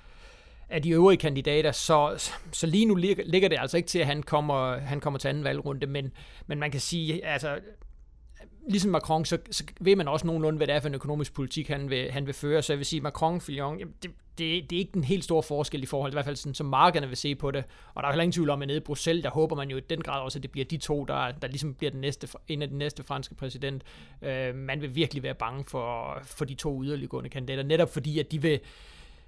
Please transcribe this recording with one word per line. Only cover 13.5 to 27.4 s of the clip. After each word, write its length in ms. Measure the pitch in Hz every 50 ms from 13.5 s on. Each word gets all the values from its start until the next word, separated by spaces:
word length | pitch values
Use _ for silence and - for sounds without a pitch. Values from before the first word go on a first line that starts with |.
| 139 139 139 143 156 185
jamen, 140 | - 156 - - -
det, 80 | 175 - - - - -
det, 320 | - 165 160 165 180 147 -
det 60 | 170
er 40 | 180
ikke 120 | 196 - -
den 100 | 185 135
helt 200 | 127 196 185 -
store 200 | - 165 160 151
forskel 400 | - 147 143 170 - - 143 131
i 20 |
forhold 260 | 127 147 139 139 135
til, 20 | 143
i 40 |
hvert 80 | 147 131
fald 100 | 143 143
sådan, 180 | - - 143 135
som 120 | - 147
markederne 420 | 139 135 135 160 185 165 151 139
vil 100 | 131 123
se 180 | - - 143 143
på 160 | - 147 139
det. 120 | 139 147 147 - - - - - -
Og 100 | - 131
der 40 |
er 40 | 143
heller 120 | 139 165 170
ingen 100 | 175 -
tvivl 160 | 175 160 143
om, 120 | 143 139
at 60 | 139
nede 100 | 139 143
i 40 | 151
Bruxelles, 420 | - - 143 - - 165 165 175 143
der 60 | 123
håber 260 | 117 156 156 - 160
man 140 | 143 135 139
jo 80 | 131
i 40 | 135 135 -
den 120 | 165 -
grad 200 | - 139 139 139
også, 180 | 131 131 - 143
at 40 | 131
det 80 | 131
bliver 140 | - 135 131
de 120 | - 165
to, 280 | 139 - - 151 143 139
der, 260 | 139 139 135 131 123
der 160 | 131 - 139
ligesom 260 | 123 139 139 151 151 127
bliver 180 | - 151 139
den 100 | 131 135
næste, 260 | 135 143 139 - 139 - - - -
en 140 | - 156 143
af 80 | 147 139
de 80 | 139
næste 260 | 143 143 147 - - 131
franske 320 | - 139 135 135 - -
præsident. 480 | - 135 131 - 123 139 139 135 131 - - - - - - - -
Øh, 340 | - 139 131 131 131 127 123
man 260 | 131 135 131 135 147
vil 140 | 147 135 123
virkelig 280 | 156 160 - 143 139 123
være 120 | 131 131
bange 280 | - 113 117 127 139 139
for, 560 | - - 131 117 120 120 117 - 139 - - 135
for 220 | - - - 151
de 80 | 131 135
to 300 | - - 151 139 131 131
yderliggående 460 | 143 147 143 - 123 - 127 123 -
kandidater, 340 | - 135